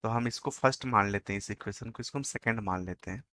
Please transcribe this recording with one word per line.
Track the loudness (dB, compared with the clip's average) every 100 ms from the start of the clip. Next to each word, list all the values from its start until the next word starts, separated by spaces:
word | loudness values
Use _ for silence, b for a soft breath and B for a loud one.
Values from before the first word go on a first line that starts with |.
तो | 2
हम | 2 0
इसको | -2 -4
फर्स्ट | 4 4 4
मान | 4 4 6
लेते | 2 0
हैं, | -4
इस | -4
इक्वेशन | -6 -6 -8 -10
को, | -8
इसको | -6 -6
हम |
सेकंड | -6 -2 0 0
मान | 0 -2 -2
लेते | -6 -6
हैं। | -8 -10